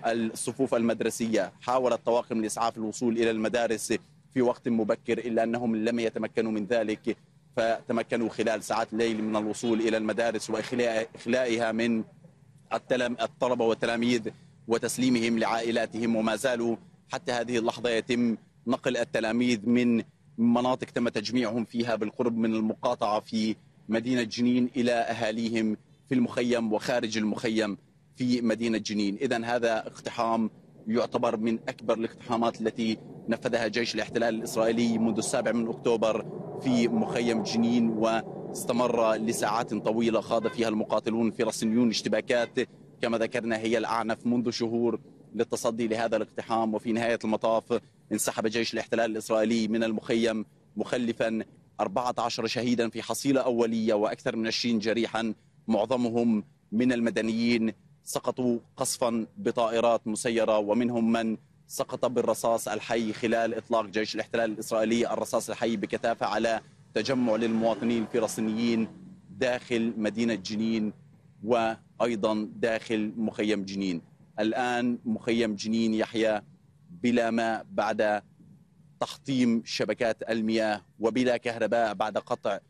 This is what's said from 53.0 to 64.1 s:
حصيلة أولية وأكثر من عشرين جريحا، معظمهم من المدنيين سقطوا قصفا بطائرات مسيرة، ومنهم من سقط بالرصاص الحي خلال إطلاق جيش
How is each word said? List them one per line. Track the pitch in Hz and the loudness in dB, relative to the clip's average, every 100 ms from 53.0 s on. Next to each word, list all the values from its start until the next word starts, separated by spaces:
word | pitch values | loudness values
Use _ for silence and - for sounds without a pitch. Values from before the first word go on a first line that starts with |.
حصيلة | - 113 139 131 | -6 -2 2 2
أولية | 123 117 113 113 110 | 2 2 2 2 2
وأكثر | 104 104 - 131 113 | 2 2 0 -4 -2
من | 113 | -2
عشرين | 110 120 113 | -2 0 0
جريحا، | 107 110 110 110 113 104 _ _ - | 0 0 0 -2 -4 -6 _ _ 0
معظمهم | 110 107 127 120 117 120 107 - _ _ | 2 2 2 2 2 2 2 -2 _ _
من | 107 123 | 0 2
المدنيين | 120 117 107 110 113 117 117 113 - _ _ | 2 0 0 0 0 2 2 0 -4 _ _
سقطوا | - - - 120 127 117 - - | -8 -4 -4 0 0 0 -4 -6
قصفا | 131 - 120 117 110 - | -4 0 0 0 -4 -4
بطائرات | 101 113 113 117 120 113 117 | -2 0 2 4 4 4 0
مسيرة، | 104 127 113 110 107 | -4 0 2 4 2
ومنهم | 104 110 120 120 113 | 4 2 2 2 2
من | 117 113 110 - _ - | 2 0 -4 -10 _ -12
سقط | - 135 123 123 | -6 -6 -2 0
بالرصاص | 120 117 110 120 113 - | 0 0 0 2 0 0
الحي | 107 - 117 110 | -6 -2 -2 0
خلال | 107 113 117 113 | -2 0 2 0
إطلاق | 110 - 113 104 | -4 0 0 0
جيش | 101 107 | -4 -4